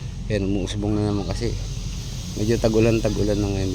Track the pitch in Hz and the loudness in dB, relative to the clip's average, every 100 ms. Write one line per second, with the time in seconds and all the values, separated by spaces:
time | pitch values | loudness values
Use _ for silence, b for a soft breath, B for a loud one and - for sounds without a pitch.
0 | B - - 107 98 101 92 104 104 104 | B -6 -2 0 0 0 -2 -2 -2 0
1 | 104 101 90 95 117 90 - - - - | 0 0 -2 -2 -2 -4 -4 -6 -6 -6
2 | - - - - 107 117 117 110 113 113 | -8 -8 -8 -2 0 4 4 6 6 4
3 | 110 95 101 104 104 98 95 | 2 0 2 2 0 0 0